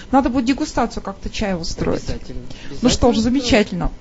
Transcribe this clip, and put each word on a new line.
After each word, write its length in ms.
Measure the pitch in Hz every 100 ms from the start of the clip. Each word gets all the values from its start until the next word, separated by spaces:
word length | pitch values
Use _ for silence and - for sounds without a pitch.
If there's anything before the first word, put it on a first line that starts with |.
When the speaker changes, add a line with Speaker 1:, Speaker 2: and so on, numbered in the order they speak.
| -
Speaker 1:
Надо 160 | 269 269
будет 140 | 247
дегустацию 580 | 233 277 302 - 247 -
как-то 280 | - 196 196
чая 260 | - 208 180
устроить. 480 | 160 - - 175 -
Speaker 2:
Обязательно, 340 | 240 - 127 123 - - 139
Speaker 1:
Ну 80 | 247
что 200 | - 254
ж, 80 | 220
Speaker 2:
обязательно. 60 | 226 262
Speaker 1:
замечательно. 500 | 247 233 208 175 147 -